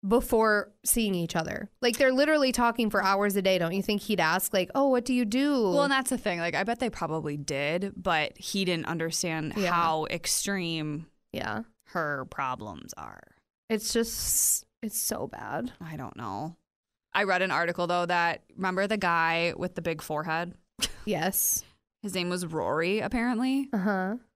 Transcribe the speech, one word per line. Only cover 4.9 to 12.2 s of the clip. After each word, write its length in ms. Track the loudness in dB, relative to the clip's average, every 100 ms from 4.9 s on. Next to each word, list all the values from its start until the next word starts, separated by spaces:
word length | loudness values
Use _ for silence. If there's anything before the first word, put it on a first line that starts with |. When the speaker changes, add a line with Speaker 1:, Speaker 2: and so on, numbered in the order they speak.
| 2
Speaker 1:
do 100 | 2
you 100 | 0
do?" 280 | 2 2 2 4 4
Speaker 2:
Well, 140 | 4
and 80 | 4
that's 180 | 2 0
the 80 | -2
thing. 200 | -2 -2
Like, 160 | -2
I 100 | -2
bet 140 | -2 -2
they 100 | -2
probably 460 | -4 -4 -4 -4 -6
did, 560 | -4 -2 -2 -2 -4 -6
but 400 | 0 0 0 -6
he 260 | -6 -2
didn't 220 | 0 -2 -2
understand 680 | -4 -4 -2 -2 -4 -4 -2
Speaker 1:
Yeah. 160 | 0
Speaker 2:
how 340 | 2 2 0 -2
extreme 960 | -4 -2 -2 -2 -2 -2 -4 -4 -6 -10 _ _
Speaker 1:
Yeah. 300 | -8 -6 -6 -8 _ _
Speaker 2:
her 340 | -4 -4 -4